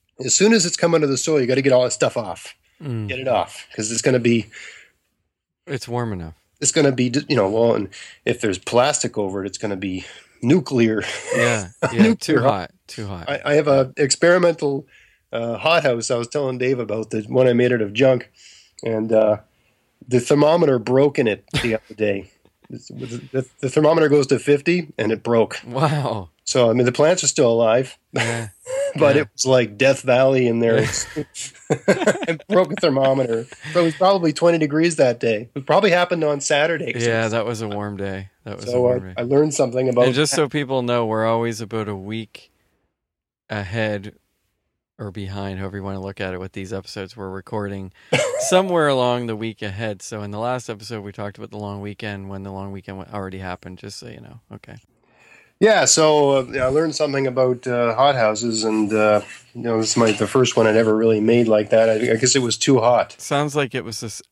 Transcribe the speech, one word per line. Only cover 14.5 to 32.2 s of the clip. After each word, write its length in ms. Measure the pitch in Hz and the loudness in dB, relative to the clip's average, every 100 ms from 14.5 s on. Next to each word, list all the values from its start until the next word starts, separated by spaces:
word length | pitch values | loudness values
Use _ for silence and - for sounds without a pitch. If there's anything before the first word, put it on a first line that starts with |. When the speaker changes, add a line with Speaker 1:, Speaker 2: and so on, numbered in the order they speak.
| 160 147 139 - _ _ _ _ | 2 -2 -4 -8 _ _ _ _
Speaker 1:
uh, 260 | 113 117 113 | -8 -6 -4
hothouse 520 | 160 170 143 117 110 | 0 2 2 0 -2
I 60 | 120 | -4
was 120 | 117 | -4
telling 280 | 151 135 127 | -4 -4 -2
Dave 200 | 127 131 | -2 -2
about, 320 | 113 107 107 | -2 -6 -6
the 120 | 110 | -6
one 240 | 107 127 127 | -2 2 4
I 60 | |
made 200 | 120 120 | 4 2
out 100 | 123 | 2
of 100 | 101 | -2
junk, 380 | 107 131 127 - _ - - _ _ | 2 4 2 -2 _ -20 -20 _ _
and, 300 | 117 110 110 | -6 -4 0
uh, 260 | 110 107 104 - _ _ _ _ _ - | 2 4 0 -4 _ _ _ _ _ -2
the 120 | 123 | -2
thermometer 580 | - 143 147 170 156 127 | 2 4 4 4 4 2
broke 400 | 104 131 143 139 | 2 2 4 2
in 80 | 117 | 0
it 180 | 98 _ 131 | -2 _ -4
the 120 | 120 110 | -2 -4
other 180 | - | -6
day. 360 | 104 107 98 95 _ | -4 -2 -2 -6 _
Speaker 2:
<laughs> 40 | _ _ - | _ _ -20
Speaker 1:
It's, 200 | 120 - | -20 -16
the, 580 | 127 127 120 139 131 131 _ | -14 -12 -12 -8 -6 -6 _
the 80 | - | -4
thermometer 380 | 143 151 165 156 | 2 4 4 4
goes 180 | 147 131 | 4 4
to 140 | 131 | 2
fifty 480 | - 143 165 175 165 - | 2 0 2 -2 -2 -4
and 140 | 107 | -4
it 100 | 110 | -2
broke. 380 | - 117 101 - | 0 2 2 -2
Speaker 2:
Wow. 680 | - 123 131 151 135 107 92 _ | -8 -2 0 0 -4 -6 -10 _
Speaker 1:
So, 260 | - 135 117 | -4 2 4
I 40 | |
mean, 120 | 117 | 4
the 60 | 123 | 2
plants 320 | 123 151 139 | 2 2 2
are 60 | 135 | 0
still 200 | - 123 | 2 2
alive. 440 | 117 113 120 131 - _ | 4 4 2 0 -10 _
Speaker 2:
Yeah. 360 | - 117 117 113 | -6 -4 -4 -8
Speaker 1:
<laughs> 60 | - - 523 554 523 | -12 -8 -4 -4 0
But 160 | 147 | 2
Speaker 2:
Yeah. 80 | 135 | 2
Speaker 1:
it 60 | 143 | 0
was 120 | - 131 | -4 2
like 300 | 127 113 104 | 2 2 0
Death 240 | 127 135 | 0 2
Valley 460 | 131 123 135 135 123 | 2 4 4 4 2
in 100 | 117 | 2
there. 220 | 117 113 | 2 2
Speaker 2:
Yeah. 440 | 110 - - - 147 - - - - | 0 -4 -8 -10 -10 -12 -16 -14 -6
Speaker 1:
<laughs> 0 | 139 - 202 285 392 | -2 0 0 0 -2